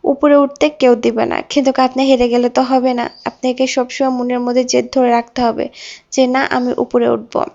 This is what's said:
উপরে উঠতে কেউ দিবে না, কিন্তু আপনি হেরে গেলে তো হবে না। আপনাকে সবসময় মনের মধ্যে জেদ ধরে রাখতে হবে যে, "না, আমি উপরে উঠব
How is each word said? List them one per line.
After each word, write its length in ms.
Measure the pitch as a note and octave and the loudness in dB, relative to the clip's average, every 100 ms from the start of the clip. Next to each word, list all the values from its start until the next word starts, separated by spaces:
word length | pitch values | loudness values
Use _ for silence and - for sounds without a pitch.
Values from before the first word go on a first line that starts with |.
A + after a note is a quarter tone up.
উপরে 320 | - C#4 D4 C#4+ | 0 2 4 4
উঠতে 280 | C#4 C#4+ D4+ | 4 0 -2
কেউ 240 | D4 B3+ A#3+ | 2 2 2
দিবে 300 | A#3+ A3 A3+ | 0 -2 -2
না, 120 | - | -4
কিন্তু 280 | - D4 C4+ C4 | -2 0 0 0
আপনি 200 | B3+ C4 | 0 0
হেরে 240 | C4+ C4 A#3+ | 2 2 2
গেলে 180 | A#3+ B3 | 0 0
তো 120 | B3 | 0
হবে 300 | B3+ C4 B3+ | 0 0 0
না। 120 | B3 A#3 - - | -2 -6 -8 -12
আপনাকে 380 | - B3+ B3 C4 | -4 -4 -2 -2
সবসময় 440 | C4 B3 - C4 | -2 -4 -2 -2
মনের 280 | B3+ B3 B3 | -2 -2 -2
মধ্যে 240 | B3 B3 | 0 -2
জেদ 220 | B3+ B3 A#3+ | 0 -2 0
ধরে 180 | C4+ B3 | 0 2
রাখতে 300 | A#3+ A#3 - | 0 -2 -2
হবে 240 | A#3 A3 - - - - _ | -2 -2 -6 -10 -20 -20 _
যে, 100 | - B3+ | 0 0
"না, 140 | C4 - | 0 0
আমি 200 | B3+ B3 - | -2 -2 -2
উপরে 300 | B3 B3 A#3 | -2 0 0
উঠব 260 | A#3 A#3 - - | -2 -4 -6 -6